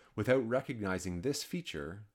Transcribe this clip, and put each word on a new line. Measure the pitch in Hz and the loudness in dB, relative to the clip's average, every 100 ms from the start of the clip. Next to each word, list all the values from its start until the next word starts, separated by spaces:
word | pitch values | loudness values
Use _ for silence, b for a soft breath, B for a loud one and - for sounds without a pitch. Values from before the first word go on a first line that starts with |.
| B B | B B
without | 107 131 113 | 4 4 4
recognizing | 127 143 120 101 92 90 87 | 2 0 -2 0 0 -2 -2
this | 117 139 | -2 -2
feature | - 180 170 76 73 98 107 | -2 -6 -4 -6 -6 -8 -14